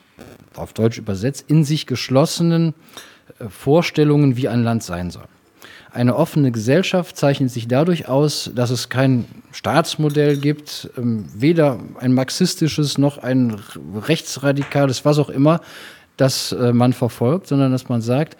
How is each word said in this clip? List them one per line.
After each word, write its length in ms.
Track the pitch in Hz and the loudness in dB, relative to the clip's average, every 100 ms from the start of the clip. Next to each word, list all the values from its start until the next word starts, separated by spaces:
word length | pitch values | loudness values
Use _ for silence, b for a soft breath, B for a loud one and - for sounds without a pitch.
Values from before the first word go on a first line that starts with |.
| _ - - - - | _ -20 -20 -20 -20
auf 180 | - 80 | -14 -10
Deutsch 240 | - 113 117 | 0 0 0
übersetzt, 480 | 107 95 117 - - | -8 -4 -4 -6 0
in 160 | 156 | 2
sich 220 | 143 156 - | 2 -2 -4
geschlossenen, 880 | 123 - 127 165 - 170 165 165 - B B B B B - | -6 0 2 2 0 0 2 0 -4 B B B B B -16
äh, 100 | 117 | -16
Vorstellungen, 880 | - - 156 165 - 147 147 143 120 | -6 2 2 2 2 4 6 4 2
wie 120 | 127 | 0
ein 140 | 120 | 0
Land 200 | 117 113 | 0 0
sein 280 | - 87 90 | -4 -6 -6
soll. 160 | - - _ _ _ B B B | -10 -18 _ _ _ B B B
Eine 240 | - 123 117 | 0 0 2
offene 340 | 165 156 135 | 0 2 0
Gesellschaft 680 | 113 107 156 185 185 170 - | 0 2 2 2 -2 -4 -2
zeichnet 340 | 143 139 131 | 0 2 -2
sich 180 | 117 117 | -4 -2
dadurch 380 | 123 170 165 - | 0 2 0 0
aus, 420 | 131 151 - - | 2 2 -2 -6
dass 140 | - 120 | -2 -2
es 220 | 123 - | -2 -4
kein 340 | 120 135 123 - - - | 0 2 2 -2 -12 -20
Staatsmodell 840 | - - 139 165 - 151 147 147 143 | -8 -2 -2 -2 -2 0 2 2 2
gibt, 520 | 147 151 - - - - | -2 -4 -8 -14 -12 -6
ähm, 300 | 120 113 80 | -2 -2 -6
weder 440 | 90 139 170 147 117 - - | -2 2 4 2 0 -10 -4
ein 140 | 127 | 0
marxistisches 840 | 127 131 - 185 - 156 - 147 - | 2 0 0 -2 0 -2 0 -2 2
noch 200 | 143 - | 0 0
ein 380 | 123 131 123 104 104 - 71 101 101 | -2 0 0 -2 -12 -16 -12 -8 -4
rechtsradikales, 960 | 160 - - 139 139 135 143 139 123 | -4 -4 -4 -2 -2 -2 0 0 0
was 140 | 147 151 | 2 2
auch 120 | 139 | 2
immer, 300 | - 147 165 B B B B B - | 2 2 2 B B B B B 0
das, 360 | 135 - - | 0 0 -6
äh, 200 | - 123 | 0 2
man 200 | 120 123 | 4 4
verfolgt, 540 | 123 117 - 120 180 - | 2 -2 0 0 0 -2
sondern 260 | 139 135 | 0 2
dass 160 | 127 - | 0 -2
man 120 | 120 | -4
sagt, 360 | 113 127 160 - | -2 -2 -2 -8